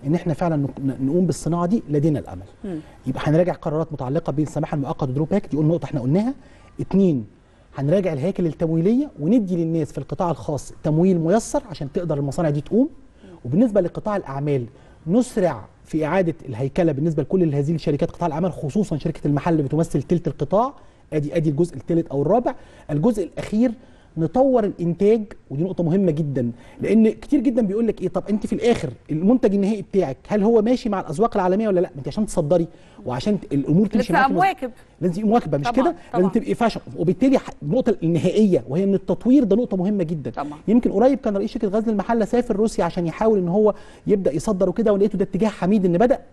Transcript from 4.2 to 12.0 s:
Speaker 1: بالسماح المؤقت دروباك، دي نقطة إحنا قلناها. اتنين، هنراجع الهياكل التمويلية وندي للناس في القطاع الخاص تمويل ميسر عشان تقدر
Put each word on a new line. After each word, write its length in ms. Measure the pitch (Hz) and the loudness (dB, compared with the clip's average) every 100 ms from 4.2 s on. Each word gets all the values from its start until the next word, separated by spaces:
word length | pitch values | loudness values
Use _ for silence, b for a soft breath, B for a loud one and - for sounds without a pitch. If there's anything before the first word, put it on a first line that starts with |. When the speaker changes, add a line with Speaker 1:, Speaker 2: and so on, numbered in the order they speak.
| - | -4
Speaker 1:
بالسماح 420 | 143 151 - 156 | -4 -2 -4 -4
المؤقت 340 | 156 135 156 143 | -4 -4 -4 -4
دروباك، 400 | 127 151 196 - | -2 -2 -2 -2
دي 100 | 139 | 0
نقطة 280 | 156 170 - | 2 2 -2
إحنا 160 | 147 | -4
قلناها. 320 | 120 165 226 277 B B B - | 0 0 0 -4 B B B -12
اتنين، 460 | - 190 196 143 104 - b b b - | -2 2 4 2 -4 -16 b b b -6
هنراجع 360 | 139 185 185 | 0 0 0
الهياكل 320 | 151 131 - 175 | -2 -4 -2 -4
التمويلية 640 | - 165 165 165 240 294 - | -2 -2 0 2 2 0 -4
وندي 360 | 147 247 196 180 | 0 2 2 -2
للناس 360 | 160 165 147 | 0 -2 -2
في 60 | - | -6
القطاع 340 | 139 - 180 | -10 -4 -2
الخاص 420 | 156 - 143 - - | -2 -4 -6 -8 -6
تمويل 360 | - 160 185 180 | -2 2 4 2
ميسر 420 | 160 208 220 294 269 | 2 0 0 -6 -6
عشان 220 | 170 139 | -12 -8
تقدر 260 | 196 | -6